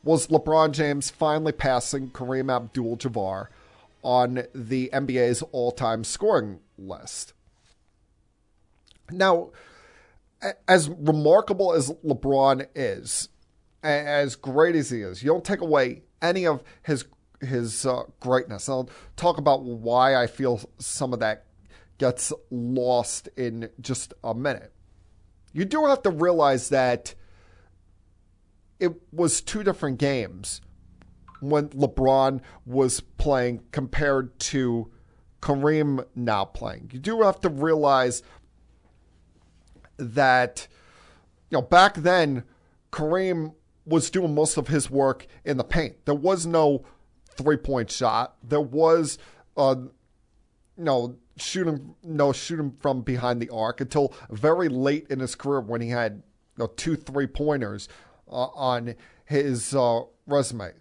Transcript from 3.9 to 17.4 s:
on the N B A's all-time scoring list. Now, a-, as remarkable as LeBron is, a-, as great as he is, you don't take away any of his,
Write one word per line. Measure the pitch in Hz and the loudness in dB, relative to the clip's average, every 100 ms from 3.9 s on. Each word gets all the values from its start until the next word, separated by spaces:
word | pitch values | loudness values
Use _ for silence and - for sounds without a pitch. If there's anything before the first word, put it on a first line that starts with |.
| _ | _
on | 127 123 123 127 123 - | 2 2 4 0 -6 -12
the | 110 131 127 | -4 -4 -2
N | 135 135 | -4 -2
B | 127 | 2
A's | 120 120 160 | 2 2 -4
all-time | 131 120 123 120 113 | -2 -4 -2 -2 -2
scoring | 113 - 208 180 107 90 _ - | -6 -2 2 2 0 -12 _ -20
list. | 95 92 - - - _ _ _ _ _ _ _ _ _ _ _ _ _ _ _ _ _ - | -16 -14 -14 -14 -16 _ _ _ _ _ _ _ _ _ _ _ _ _ _ _ _ _ -16
Now, | 175 190 175 - - - - - _ _ _ _ _ | 0 2 2 0 -16 -20 -20 -20 _ _ _ _ _
a-, | 196 - - | -10 -8 4
as | 185 147 | 4 4
remarkable | 170 147 151 147 190 214 190 190 | -2 0 2 6 6 4 -2 2
as | 160 131 165 | 2 -2 -6
LeBron | 156 127 135 139 135 131 139 | -4 -4 0 2 4 2 -2
is, | - 123 98 120 - - _ _ _ _ _ | -6 -6 -6 -8 -8 -8 _ _ _ _ _
a-, | 156 | -2
as | 147 147 143 143 - | -2 0 0 0 -4
great | 139 131 170 165 | -2 4 4 4
as | 135 | -2
he | 120 | -6
is, | 98 92 | -8 -4
you | 131 | 0
don't | 175 175 | 0 0
take | 202 | -4
away | 170 147 127 - _ _ | 2 2 2 -2 _ _
any | 165 185 175 | -2 0 0
of | 139 - - | -2 -6 -14
his, | - 139 - _ _ _ | -4 -4 -4 _ _ _